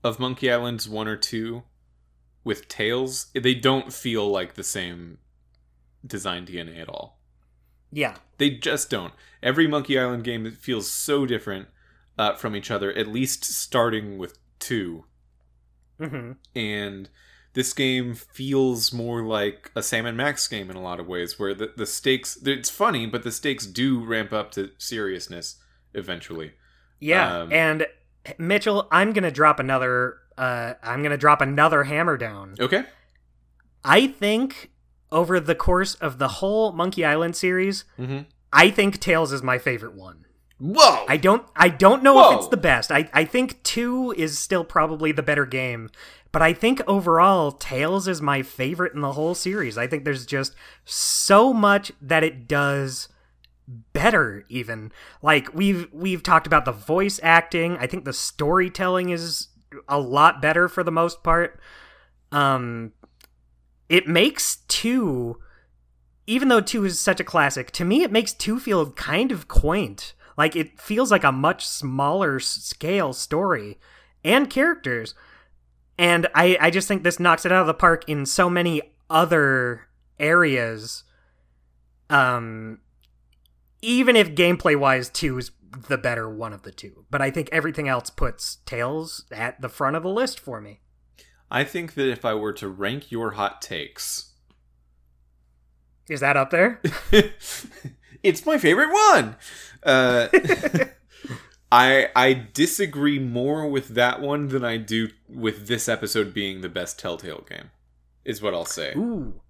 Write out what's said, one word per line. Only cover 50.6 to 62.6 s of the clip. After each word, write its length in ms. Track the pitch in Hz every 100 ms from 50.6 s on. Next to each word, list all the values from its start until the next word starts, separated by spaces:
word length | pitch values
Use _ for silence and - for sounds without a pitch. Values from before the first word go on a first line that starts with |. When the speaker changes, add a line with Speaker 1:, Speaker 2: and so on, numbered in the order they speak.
| - - -
Speaker 2:
so 680 | - - - - 202 254
much 380 | 233 202 202 202 -
that 220 | 139 160 160
it 220 | 131 117
does 600 | 147 143 139 135 127 - _ _ _ _ _ - 117 _
better, 520 | 147 190 214 127 101 -
even. 420 | 123 117 110 107 - - -
Like, 320 | 151 151 131
we've, 340 | 160 196 185 175
we've 320 | 147 185 180
talked 240 | - 165 156
about 160 | 156 131
the 60 |
voice 460 | 107 - 170 202 196
acting. 540 | 165 165 165 170 170 175
I 100 | 123
think 160 | 180 135
the 80 |
storytelling 960 | 131 - - 147 180 180 180 185 185 180
is 400 | 170 165 160 - _ _ 139 -
a 100 | 143
lot 420 | 127 139 160 139
better 260 | 151 160 175
for 140 | -
the 80 | 170
most 320 | 165 170 -
part. 360 | - 165 170 - - - - - _ _ _
Um, 600 | 147 139 131